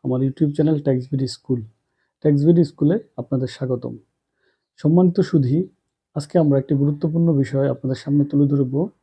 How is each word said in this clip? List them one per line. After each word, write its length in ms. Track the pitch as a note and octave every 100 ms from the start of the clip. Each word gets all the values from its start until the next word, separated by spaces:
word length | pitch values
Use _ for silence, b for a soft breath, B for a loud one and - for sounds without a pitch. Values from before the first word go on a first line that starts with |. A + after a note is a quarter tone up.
আমার 180 | C3 B2+
YouTube 320 | C3+ B2+ D3+
চ্যানেল 260 | D3 D#3 D3+
ট্যাক্স 280 | C#3+ B2+ B2+
ভিডি 160 | C#3 C3
স্কুল। 340 | - _ B2 G#2+ _ _ _ _ _
ট্যাক্স 240 | D3+ C#3+ D3
ভিডি 180 | F3
স্কুলে 360 | D3+ - C#3+ G3+ - -
আপনাদের 300 | A#2 C3+ B2+
স্বাগতম। 500 | - B2+ B2 A#2+ A#2 _ _ _ _ _ _ _ _
সম্মানিত 420 | D3 E3+ F3+ F3
সুধী, 480 | F#3 D#3+ B2+ D3 F#3 _ _ _ _ -
আজকে 240 | C#3+ F3+
আমরা 200 | D#3 C#3
একটি 160 | C3+ C#3+
গুরুত্বপূর্ণ 580 | C#3+ D3 E3 E3 E3+
বিষয় 360 | C#3+ C3 C3+ C#3
আপনাদের 260 | C3+ C3 B2+
সামনে 300 | - C#3+ C#3+
তুলে 220 | C#3+ C#3+
ধরব। 420 | C#3 B2+ C3+ G3 _